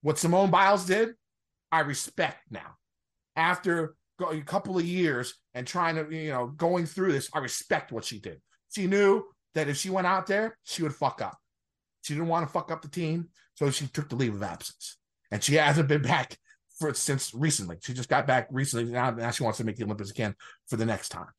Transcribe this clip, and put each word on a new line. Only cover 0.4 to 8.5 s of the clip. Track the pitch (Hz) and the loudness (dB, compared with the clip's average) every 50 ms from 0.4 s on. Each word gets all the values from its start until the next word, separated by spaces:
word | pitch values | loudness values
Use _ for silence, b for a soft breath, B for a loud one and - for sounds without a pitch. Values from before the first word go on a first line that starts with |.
| 196 190 | 6 6
Biles | 170 185 196 196 202 202 180 | 6 6 6 6 6 4 4
did, | 175 185 208 226 226 - _ _ _ _ _ _ _ _ _ _ _ | 0 2 2 2 0 -2 _ _ _ _ _ _ _ _ _ _ _
I | - 165 | 0 0
respect | 151 139 139 - - - _ - 175 156 - - _ _ | 0 0 -2 -4 -6 -8 _ -2 -2 -2 -2 -8 _ _
now. | 113 90 - - - _ _ _ _ _ _ _ _ _ _ _ _ | -14 -14 -14 -14 -20 _ _ _ _ _ _ _ _ _ _ _ _
After | 156 160 170 180 180 - 190 170 170 160 156 - _ _ _ _ - | 2 2 2 2 2 0 0 0 0 0 -4 -6 _ _ _ _ -8
go-, | 180 165 | -6 -4
a | 156 156 | -4 -6
couple | 147 139 160 202 196 208 185 180 | -6 -4 -4 -4 -2 0 -2 -2
of | 170 | 0
years | 170 180 185 180 156 139 120 123 - - _ _ _ _ | 0 0 2 2 2 2 0 -4 -6 -10 _ _ _ _
and | 127 123 - | -10 -10 -6
trying | - 180 170 165 160 | -2 0 0 0 0
to, | 160 156 151 160 | -2 -4 -6 -6
you | 160 156 156 | -8 -6 -4
know, | 139 127 123 127 | -4 -4 -4 -4
going | 143 151 165 170 180 180 170 | -4 0 0 2 2 2 0
through | 156 - - 190 190 | -2 -2 -2 0 2
this, | 151 139 127 - - | 2 0 -2 -2 -6
I | 156 | -6
respect | 165 170 - - - - 202 156 - - | -4 -4 -6 -8 -2 0 0 0 0 -4
what | 123 113 113 | -10 -8 -8
she | - 117 104 | -8 -10 -10
did. | - 95 80 - _ _ | -12 -12 -14 -14 _ _